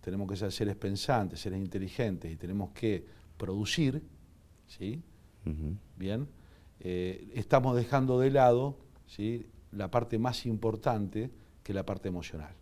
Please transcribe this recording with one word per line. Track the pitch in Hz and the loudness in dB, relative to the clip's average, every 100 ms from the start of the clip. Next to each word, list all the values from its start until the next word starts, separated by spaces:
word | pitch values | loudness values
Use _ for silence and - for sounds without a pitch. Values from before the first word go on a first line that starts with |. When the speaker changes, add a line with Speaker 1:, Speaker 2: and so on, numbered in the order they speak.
Speaker 1:
tenemos | - 95 98 | -6 -4 -4
que | 98 | -4
ser | 101 | -4
seres | 95 101 98 | -2 -2 -2
pensantes, | 98 98 - 127 95 80 | -4 -4 0 0 0 -4
seres | 107 95 | -6 -4
inteligentes | 98 101 95 - 117 90 82 | -4 -4 -6 -2 -2 -2 -6
y | 80 | -8
tenemos | 87 98 101 | -6 -4 -6
que | - 113 95 - - - - | -2 -2 -2 -6 -20 -20 -10
producir, | 101 98 107 - 147 139 - - - - - - - | -6 -4 -2 2 2 2 -6 -20 -20 -20 -20 -20 -20
¿sí? | - 92 135 - - - - | -8 -6 -6 -10 -20 -20 -10
Speaker 2:
Ujú. | - 76 76 98 - - | -6 -4 -4 -6 -10 -8
Speaker 1:
Bien, | 95 107 143 - - - - - | -4 -2 -4 -10 -20 -20 -20 -12
eh, | 90 90 90 92 101 | -6 -2 -2 -6 -8
estamos | - 107 139 131 123 | -8 4 6 6 4
dejando | 113 139 131 127 | 4 2 4 4
de | 131 | 6
lado, | 135 127 120 135 139 - - - | 8 8 8 4 -4 -16 -20 -20
¿sí? | - 104 117 - - - | -4 -4 -4 -8 -18 -14
la | 101 95 | -6 2
parte | 123 120 110 | 2 2 0
más | 123 117 120 | 0 0 -2
importante | 107 113 107 - 113 101 104 123 - - - | 0 0 0 0 0 0 -4 -6 -8 -20 -20
que | - | -6
la | 98 | -4
parte | 95 98 98 | -4 -4 -4
emocional. | 90 80 78 76 - | -6 -6 -10 -12 -16